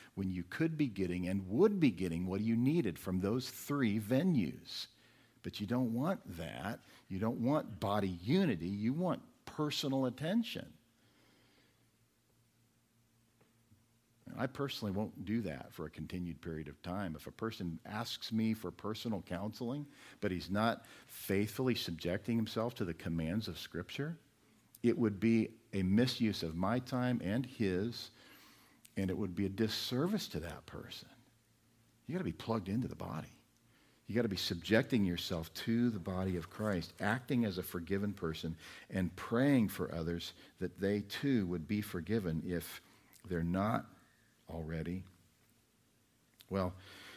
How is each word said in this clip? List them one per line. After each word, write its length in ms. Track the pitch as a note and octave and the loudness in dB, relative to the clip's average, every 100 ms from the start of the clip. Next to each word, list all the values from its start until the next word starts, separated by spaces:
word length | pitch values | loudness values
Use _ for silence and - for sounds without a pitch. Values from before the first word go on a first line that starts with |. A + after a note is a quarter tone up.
| - | -12
when 180 | - F#2+ | -4 -2
you 120 | F2+ E2+ | -2 -4
could 280 | - E3 D#3 | 0 0 2
be 100 | C#3+ | 0
getting 400 | G2 F2+ F2+ F2+ | 0 0 2 2
and 220 | G2 F#2 | 0 2
would 320 | A2+ G#3 G3+ | 6 6 6
be 100 | D3 | 4
getting 340 | E2+ F#2 E2 F#2 | 4 0 0 0
what 140 | G2 | 0
you 160 | A2 A2+ | 2 4
needed 420 | B2+ E3 A#2 D#2+ | 4 4 2 0
from 220 | - F#2 | -2 2
those 300 | G2 B2 B2+ | 2 0 -2
three 500 | - - C#3+ A#2+ G#2 | -8 -2 2 4 2
venues. 880 | G#2 C3 F#3 D3+ D#2 - - - - - - - - _ | 2 4 6 4 2 -2 -10 -10 -10 -14 -20 -20 -20 _
But 160 | F#2+ - | -10 -6
you 80 | G#2 | 0
don't 260 | B2 B2+ | 2 2
want 280 | A2+ D3+ F3 - E2+ | 0 0 -2 -6 -8
that. 420 | E2 A1+ F2+ C3+ - - - | -8 -6 -6 -6 -10 -20 -8
You 100 | F#2+ | -2
don't 220 | A2 A#2+ | 0 0
want 380 | A#2 D3 - G#2 | 2 2 0 -2
body 360 | G#2 G#2 G2 F2 | 0 2 2 -2
unity. 440 | F#2 F3+ F#3 F2+ E2+ | 2 4 4 2 -2
You 260 | G2+ A2 | -2 0
want 280 | D3 F3+ C3+ - - - | 0 0 -2 -6 -20 -10
personal 600 | - D3+ C#3 D3 C3+ B2+ | -4 -2 0 0 2 0
attention. 600 | A#2+ D#3 A3 A3+ - - - _ _ _ _ _ _ _ _ _ _ _ _ _ _ _ _ _ _ _ _ _ _ _ _ _ _ _ _ _ - _ _ _ _ - - | 0 0 2 0 -4 -10 -16 _ _ _ _ _ _ _ _ _ _ _ _ _ _ _ _ _ _ _ _ _ _ _ _ _ _ _ _ _ -20 _ _ _ _ -10 -4
I 100 | B2+ | -2
personally 440 | - C#3 - G#2+ | -2 -4 -4 -2
won't 340 | G2 G#2+ - G2 | -2 -2 -4 -2
do 160 | A2+ | -2
that 300 | G2 C#2 - | -2 -6 -10
for 140 | - D#2 | -10 -10
a 40 | |
continued 520 | - D#2 F#2 F2 D#2 | -8 -8 -4 -4 -6
period 260 | F2 D#2+ D2 | -6 -6 -8
of 140 | - | -10
time. 340 | - F#2 F#2+ D2+ | -6 -4 -4 -6
If 120 | - | -10
a 40 | |
person 480 | - A2+ A2+ F2+ E2 - | -6 -6 -4 -6 -6 -6
asks 460 | G#2+ A2+ - - | -6 -6 -8 -2
me 220 | A2 A2 | 0 2
for 180 | A2 F2+ | 0 -4
personal 520 | - G2+ A2 A#2 G2+ E2 | -6 -6 -4 -4 -4 -4
counseling, 580 | F2 G#2 A2 A#2+ C#3+ C#3+ - - - | -4 -4 -6 -6 -6 -8 -14 -20 -4
but 120 | G#2 | -2
he's 180 | F2+ D#2+ | -2 0
not 340 | G2 A2+ A2 - - - | 4 4 2 -4 -20 -18
faithfully 680 | - - G2 G#2+ - B2+ A#2+ | -8 2 2 2 2 2 2
subjecting 600 | - E2 E2+ F#2 - A#2 | -2 -4 0 0 0 0
himself 380 | A2 - A#2 - | 0 0 -2 0
to 100 | F#2+ | -4
the 80 | |
commands 540 | E2 F#2 E2 D#2+ G2+ G2+ | -2 -2 0 0 0 -2
of 120 | E2 | -6
Scripture, 580 | - E2 - - D3 E3 _ _ _ _ _ - | -8 -8 -6 -4 -4 -6 _ _ _ _ _ 0
it 140 | A#2 - | 2 4
would 220 | A2+ G2+ | 2 4
be 300 | A2+ A2+ A2 - _ | 4 4 4 -4 _
a 100 | G2+ | 0
misuse 600 | F#2 G#2 B2+ - A2+ F#2+ | 4 6 4 4 2 2
of 120 | E2 D#2+ | -2 0
my 240 | F#2+ B2 | 0 0
time 420 | B2+ C3 B2+ B2 | 0 0 0 0
and 220 | F2 A2+ C#3 | 0 0 -2
his, 640 | - G2+ F2+ A2 A#2+ - - - - - - - _ - - | 0 0 2 0 -4 -12 -16 -20 -20 -20 -20 -20 _ -10 -2
and 120 | F#2+ | 0
it 80 | F#2 | 0
would 180 | G2+ F2 | -2 0
be 100 | G2 | 0
a 40 | |
disservice 800 | F#2+ A2 - - B2+ E3+ G#3+ - | 2 0 0 -2 0 2 0 -2
to 100 | E2 | -6
that 240 | D#2+ C#2+ - | -6 -8 -12
person. 420 | - - - - - - _ _ _ _ _ _ _ - | -12 -12 -14 -16 -20 -20 _ _ _ _ _ _ _ -6
You 60 | |
gotta 120 | E3+ E3 | -2 -2
be 60 | |
plugged 360 | D#3+ - A2+ F2+ | -2 0 0 0
into 200 | A2 - | 0 -2
the 80 | - | -4
body. 340 | F#2 D#2+ - - _ _ _ _ _ _ - | -6 -6 -8 -14 _ _ _ _ _ _ -2
You 80 | G#2 | 0
gotta 120 | A#2 | 2
be 80 | F#2+ | 0
subjecting 680 | - E2+ E2+ A2 B2 B2+ F#2+ | -2 -2 6 6 6 4 4
yourself 460 | E2+ - F2 D#2+ | 2 -2 -4 -4
to 360 | - - A#2 B2 | -6 0 2 2
the 100 | G#2+ | 0
body 360 | E2+ F#2 F#2+ F2+ | -2 0 0 0
of 140 | E2 | -4
Christ, 440 | - G#2+ F#2 E2 - | -2 0 0 -2 -2
acting 460 | G#2 A#2+ - C3 A2+ | 0 0 2 2 2
as 120 | F2 | 0
a 60 | |
forgiven 480 | - F2+ E2 G2 G#2 | -4 -6 -2 0 0
person, 440 | G2 E2 D#2+ E2 E2 - - - | -2 -4 -2 -4 -6 -10 -18 -6
and 260 | F#2+ F2+ - | -2 -2 -2
praying 540 | - A#2 C#3 C3+ G#2 | -2 2 6 6 4
for 260 | - E2+ E2 | 2 -4 -2
others 380 | D#2+ E2+ - - - - | -2 -2 -4 -12 -20 -6
that 200 | F#2 F2 | -6 0
they 220 | G2 G#2 | 0 2
too 440 | G2+ - C#3 B2+ F#2 | -2 -2 2 4 2
would 200 | F2 D#2 | 0 0
be 140 | G#2+ | -2
forgiven 640 | G2+ F2+ D#2+ A2 F#2 D#2+ E2 | -2 -4 0 0 2 0 0
if 360 | F2 - - - - - - F#2+ | -2 -4 -10 -16 -20 -20 -16 -4
they're 140 | F2 | 0
not 420 | E2+ F#2 G#2 A#2 - - - _ _ _ - | 2 2 2 0 -2 -14 -20 _ _ _ -12
already. 560 | E2 D#2+ E2 E2 F#2 F#2+ - _ _ _ _ _ _ _ _ _ _ _ - - | -8 -6 -4 -4 -4 -8 -16 _ _ _ _ _ _ _ _ _ _ _ -20 -4
Well, 240 | F#2+ F#2 F#2+ - - - | 0 0 -2 -12 -18 -18